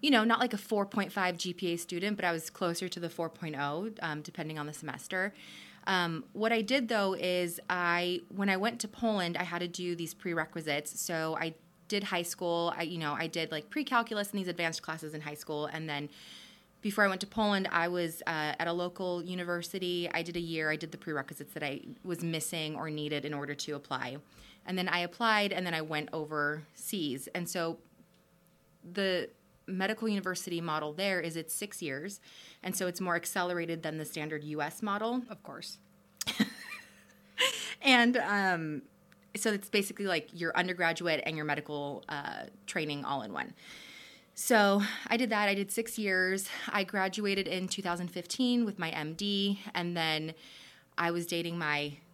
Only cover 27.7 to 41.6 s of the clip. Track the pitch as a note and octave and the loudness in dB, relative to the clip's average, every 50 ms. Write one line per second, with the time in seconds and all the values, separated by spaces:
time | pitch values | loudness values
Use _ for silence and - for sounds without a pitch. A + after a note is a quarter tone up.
27.7 | E3+ - - _ _ _ - _ _ _ _ _ _ _ _ _ _ _ _ _ | -2 -4 -10 _ _ _ -20 _ _ _ _ _ _ _ _ _ _ _ _ _
28.7 | _ _ - F3 F3 G3+ G3 F#3+ F#3 F3 C#3 - - _ _ _ _ _ _ - | _ _ -18 -8 -2 0 2 4 4 2 0 -4 -8 _ _ _ _ _ _ -6
29.7 | F#3+ F#3 F#3+ G3 A3 A3 A3+ A3+ G#3 G3 F3+ F#3 F#3 F3 - - F3 E3+ E3+ E3+ | -2 0 0 0 0 0 0 0 0 2 0 -2 -4 -4 -4 -4 -4 -2 -2 0
30.7 | D#3 D#3 D3+ D3+ D3+ D#3+ G3 G3+ F#3+ F3+ D#3+ E3+ D#3+ E3 D#3+ E3 - - G#3 G#3 | 0 0 0 -2 -2 0 0 2 2 0 0 -2 -4 -4 -6 -4 -6 -6 -6 -8
31.7 | - - F3+ D3+ C3+ C#3 D3+ G3+ G3+ - - - - - - - - - - F#3 | -8 -6 -6 -4 -4 -4 -6 -8 -10 -12 -16 -20 -20 -20 -20 -20 -20 -10 -8 -6
32.7 | F#3+ - F#3+ F3+ F3 - F#3+ F3+ E3+ E3+ E3+ - - G3 F3+ F3 F3+ F3 E3+ E3+ | -2 0 0 -2 -2 -2 0 0 0 0 0 -2 0 0 0 2 0 0 0 -2
33.7 | E3+ E3+ E3 D#3 D#3 D#3 D3+ D3 - D#3+ D3+ D#3 D#3+ D3+ D3 D3+ D3+ D3+ D3 D#3 | -2 -2 -2 -4 -4 -4 -6 -6 -6 -6 -4 -4 -4 -6 -4 -4 -2 -2 -2 -2
34.7 | D#3+ - - G#3 G3 G#3 A3 A3+ A#3+ B3+ A#3+ A#3 A3 - - - C#3 - - - | -2 -4 -2 -2 0 0 0 0 -2 -2 -4 -6 -12 -14 -12 -12 -12 -10 -10 -12
35.7 | - - - _ _ - _ _ _ - - - - - - - - - - - | -12 -14 -18 _ _ -20 _ _ _ -8 -6 -6 0 0 0 0 0 -12 -12 -12
36.7 | - - - - - - - - - - - - - - B4+ C5 B4 - - - | -12 -14 -14 -18 -20 -20 -20 -20 -20 -20 -20 -16 0 2 2 2 2 0 -6 -8
37.7 | - - - C#4 B3+ B3 A#3 A#3+ B3 B3 D#3 E3 G3+ G3+ G3 F#3+ F3+ E3+ D#3+ D#3 | -8 0 6 8 8 10 8 8 6 4 4 4 2 4 4 4 4 4 2 -2
38.7 | D3+ C#3 - - - - _ _ - - - - - G3+ - A3+ G#3 G3+ G3+ - | -4 -6 -8 -10 -20 -20 _ _ -20 -20 -20 -10 -6 0 2 2 2 2 -2 2
39.7 | - G#3 G3+ G3 - - G3+ G3 F3+ D#3+ D3+ - - E3+ E3+ E3 - - F3+ F#3 | 2 2 2 2 -4 -4 0 2 2 0 0 -2 -6 -4 0 4 6 6 6 4
40.7 | F3+ F3 F3+ E3 E3 - F3 E3+ D#3 D3 - - D#3+ D#3 D3+ D3+ D3 D3 | 2 2 2 2 2 2 2 2 2 2 2 0 -2 0 0 0 0 -2